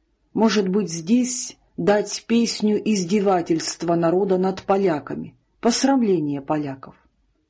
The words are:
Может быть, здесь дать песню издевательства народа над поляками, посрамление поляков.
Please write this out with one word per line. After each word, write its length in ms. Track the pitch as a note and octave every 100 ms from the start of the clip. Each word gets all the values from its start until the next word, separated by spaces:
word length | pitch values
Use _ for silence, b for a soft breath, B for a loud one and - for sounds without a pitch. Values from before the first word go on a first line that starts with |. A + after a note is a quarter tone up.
| _ _ _
Может 340 | - A3 G3+ F#3
быть, 240 | G3 F3
здесь 680 | E3 E3 A#3+ B3 - - - _ -
дать 480 | E3+ G#3 G3+ - -
песню 540 | A#3 A#3 - G#3 G#3
издевательства 1120 | - G#3 E3+ G#3 G3 F3+ E3 D#3+ - - E3+ E3+
народа 420 | E3 F3+ G3 F#3
над 260 | F#3+ F#3+
поляками, 720 | - G3 G3 D3+ - D3 E3 - _ _
посрамление 800 | A#3 A#3 C4+ C#4 A3 F3+ D3 C#3
поляков. 540 | C#3 D3+ D3 C3+ - - _ _ _ _